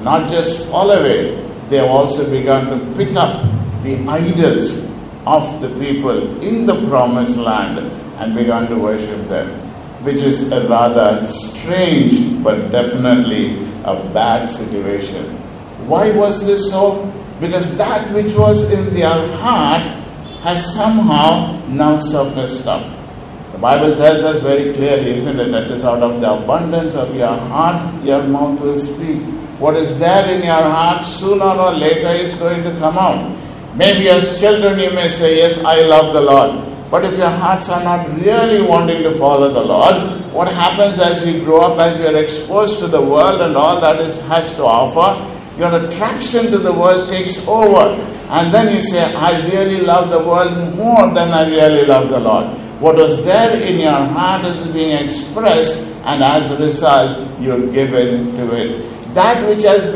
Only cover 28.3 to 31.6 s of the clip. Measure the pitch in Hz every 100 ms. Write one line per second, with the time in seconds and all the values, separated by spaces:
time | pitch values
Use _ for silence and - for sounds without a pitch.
28.3 | 139 143 143 143 139 - - 160 139 -
29.3 | - - - 147 160 156 135 165 196 190
30.3 | 185 170 160 160 160 170 180 - - 190
31.3 | 196 196 190